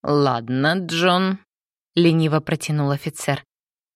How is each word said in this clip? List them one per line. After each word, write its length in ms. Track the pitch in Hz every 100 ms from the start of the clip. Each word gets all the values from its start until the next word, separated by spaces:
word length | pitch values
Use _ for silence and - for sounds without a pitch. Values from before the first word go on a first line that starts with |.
«Ладно, 720 | - 147 139 120 113 127 147 180 175
Джон», 540 | 165 180 180 190 190 _ _ _ _ _ -
лениво 460 | 170 165 160 156
протянул 500 | 151 160 - 151 139
офицер. 520 | 139 - - - 139 - _ _ _ _